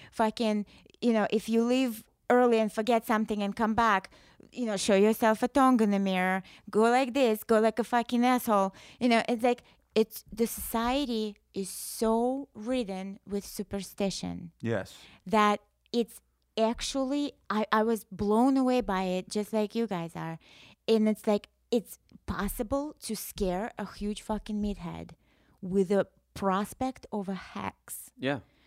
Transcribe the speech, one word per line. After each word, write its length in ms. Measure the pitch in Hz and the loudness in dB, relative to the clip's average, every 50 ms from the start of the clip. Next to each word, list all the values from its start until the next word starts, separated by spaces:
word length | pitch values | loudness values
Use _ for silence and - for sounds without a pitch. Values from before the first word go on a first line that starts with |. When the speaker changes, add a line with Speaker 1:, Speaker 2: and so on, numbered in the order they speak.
| - - | -20 -18
Speaker 1:
Fucking, 540 | _ - 220 220 - - 233 214 208 208 202 - - - _ - - _ | _ -2 -2 -2 0 -2 -2 0 0 -2 -4 -6 -14 -20 _ -20 -14 _
you 120 | - 240 226 | 0 2 2
know, 140 | 214 202 - | 2 2 2
if 160 | 208 220 - | 0 -2 0
you 160 | 220 226 226 233 | 2 2 2 4
leave 400 | 240 254 262 262 240 220 220 - _ _ _ _ - | 4 2 2 2 0 -4 -8 -14 _ _ _ _ 2
early 300 | 247 247 247 240 226 220 | 4 4 6 4 4 2
and 120 | 220 208 | 2 0
forget 360 | - 226 214 247 233 226 - | -2 -4 0 0 0 0 2
something 340 | - 220 214 220 - 214 208 | 0 0 0 0 -2 -2 -4
and 140 | 202 202 196 | -4 -4 -2
come 180 | - 226 214 214 | -2 -2 0 2
back, 380 | 233 233 220 202 190 - - - - _ _ _ _ - - | 2 2 2 2 0 0 -6 -20 -20 _ _ _ _ -20 -16
you 140 | - - 240 | -8 -6 -4
know, 100 | 220 202 | -4 -2
show 180 | 190 - 233 202 | -2 2 4 6
yourself 460 | 190 208 220 220 - 240 220 220 - | 6 6 6 4 4 2 2 2 2
a 60 | 254 | 0
tongue 320 | 240 - 277 262 262 254 226 | 0 4 6 6 6 6 6
in 100 | 226 202 | 4 2
the 80 | 202 196 | 2 0
mirror. 440 | 196 190 185 185 185 185 190 190 - - - - _ 208 | 0 0 0 0 0 0 -2 -2 -4 -10 -20 -20 _ -2
Go 120 | - 208 | 2 4
like 320 | 226 233 240 262 269 240 226 | 4 6 6 4 2 2 2
this. 300 | 285 254 226 220 - - | 2 4 4 2 0 0
Go 160 | - 226 214 | 2 4 4
like 200 | 220 220 220 240 | 4 2 2 0
a 40 | 220 | -4
fucking 400 | - 247 240 233 - 240 233 240 | 0 0 -2 0 0 0 2 2
asshole." 500 | 254 254 247 - 233 208 196 190 190 - - - - - - | 4 2 2 2 2 2 2 2 0 -2 -10 -20 -20 -10 -2
You 80 | 233 240 | 2 4
know, 140 | 233 220 - - | 4 4 2 0
it's 140 | 247 214 247 | -4 0 2
like, 200 | 240 247 - _ _ _ _ _ _ - | 0 0 0 _ _ _ _ _ _ 0
it's, 280 | 220 220 _ - - - - | 0 0 _ -2 -18 -16 -16
the 140 | 208 220 233 | -4 -4 -2
society 880 | 220 - 202 - - - 226 233 240 262 285 285 240 233 220 214 208 202 _ _ _ - | -2 -2 -8 -10 -6 -4 -2 -2 0 0 -2 -2 -2 -2 -4 -4 -4 -8 _ _ _ -8
is 140 | 196 190 185 | -8 -8 -8
so 800 | - - - - - - 226 220 226 226 240 247 262 277 277 _ _ | -10 -12 -12 -12 -6 -2 0 0 2 2 0 0 -2 -4 -8 _ _
ridden 640 | 214 214 240 262 254 220 185 190 185 190 196 196 - _ | -12 -6 -4 -4 -4 -4 -4 -6 -8 -8 -10 -12 -14 _
with 160 | - 202 202 - | -8 -8 -8 -8
superstition 1040 | - - - 202 _ 202 202 185 - - - 202 190 - - 185 175 175 180 175 165 _ _ | -8 -10 -10 -10 _ -8 -8 -8 -10 -6 -4 -2 -2 -2 -4 -8 -8 -8 -10 -12 -16 _ _
Speaker 2:
Yes. 320 | 120 113 113 95 - - - - - - - _ _ | -4 -2 -2 -2 -4 -6 -14 -20 -20 -20 -20 _ _
Speaker 1:
that 340 | 180 220 214 208 208 208 - _ _ _ _ _ _ | 0 2 4 4 4 2 -2 _ _ _ _ _ _
it's 300 | - 240 220 - - - _ _ _ _ _ _ _ | -2 -2 -2 -2 -6 -20 _ _ _ _ _ _ _
actually, 760 | 220 220 226 240 - - - - 269 269 262 285 294 285 - - _ _ _ | 0 0 0 0 -4 -8 -6 -4 -4 -2 -2 -2 -2 -4 -4 -8 _ _ _
I, 160 | 202 214 220 - | -4 -4 -2 0
I 100 | 214 220 214 | 0 0 2
was 200 | 233 226 208 - _ | 2 0 -2 -4 _
blown 440 | 190 - 208 202 214 226 247 277 269 | -8 -4 0 2 4 4 4 4 4
away 260 | 269 254 254 254 247 | 2 2 2 2 0
by 220 | - 202 190 185 190 | 0 0 -2 -2 -2
it, 260 | 185 185 185 - - | -2 -2 -4 -6 -4
just 220 | - 208 202 - | -6 -6 -4 -2
like 220 | 220 214 214 202 - | -2 -2 -2 -2 -2
you 140 | 226 233 | -4 -4
guys 240 | 202 196 170 165 165 - | -2 -4 -6 -6 -8 -8
are. 220 | 170 160 165 165 - _ - - - - - _ _ _ | -8 -8 -8 -10 -12 _ -20 -20 -20 -20 -20 _ _ _
And 220 | - 226 214 214 214 | 2 2 4 4 2
it's 160 | 214 - - | 0 0 0
like, 240 | 220 208 208 - _ _ _ _ - | 0 0 0 -2 _ _ _ _ -2
it's 260 | 240 226 - - - _ _ _ - - _ | -2 -2 -2 -4 -20 _ _ _ -20 -18 _
possible 680 | - 185 175 202 202 - - 233 202 277 277 285 - - _ | -8 -6 -4 -4 -6 -4 -6 -6 -4 -4 -4 -4 -6 -10 _
to 140 | - - 220 | -10 -10 -8
scare 560 | - - - - - 202 185 175 185 220 - - - | -8 -10 -14 -6 -4 -4 -2 -2 -4 -4 -6 -8 -10
a 120 | 202 - | -12 -12
huge 300 | - - 202 208 208 - | -10 -8 -6 -6 -6 -8
fucking 400 | - - 214 208 - - 214 208 | -6 -6 -6 -6 -6 -6 -6 -4
meathead 480 | 208 208 196 170 175 165 165 165 170 170 160 _ _ _ _ _ _ _ _ _ | -4 -4 -4 -6 -8 -10 -10 -10 -14 -14 -18 _ _ _ _ _ _ _ _ _
with 320 | 202 180 185 202 190 170 | -10 -2 0 0 2 4
a 140 | 202 196 - _ _ _ _ _ _ | 2 2 2 _ _ _ _ _ _
prospect 720 | - 202 196 185 196 208 - - - 262 262 - - - - | -4 -2 0 0 0 -2 -4 -6 -6 -6 -6 -6 -10 -14 -8
of 160 | - 208 185 | -8 -8 -6
a 60 | 190 190 | -6 -8
hex. 800 | 175 - - - 202 202 190 - _ _ - - - - - _ | -8 -10 -14 -14 -10 -10 -10 -12 _ _ -16 -16 -16 -16 -18 _
Speaker 3:
Yeah. 220 | 262 127 135 143 113 - _ _ _ _ | -6 -4 -4 -4 -4 -8 _ _ _ _